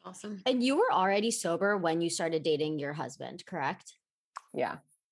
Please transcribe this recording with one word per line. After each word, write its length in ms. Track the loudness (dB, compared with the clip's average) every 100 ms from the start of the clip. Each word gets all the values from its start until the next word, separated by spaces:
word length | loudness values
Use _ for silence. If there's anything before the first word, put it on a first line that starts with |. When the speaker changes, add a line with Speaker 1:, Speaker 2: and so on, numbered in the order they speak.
Speaker 1:
awesome. 380 | -18 -14 -12 -6 0
Speaker 2:
And 160 | 2
you 140 | 4 4
were 160 | 4
already 380 | 4 4 4 2
sober 460 | 0 0 0 2 2
when 240 | 2 2
you 100 | 0
started 320 | 0 0 0
dating 360 | 2 2 0 -2
your 140 | -4
husband, 520 | -6 -8 -8 -12 -12 -10
correct? 480 | -4 -4 -4 -10 -20 _ _ _ -20 _
Speaker 3:
Yeah. 260 | -4 -4 -4 _ _ _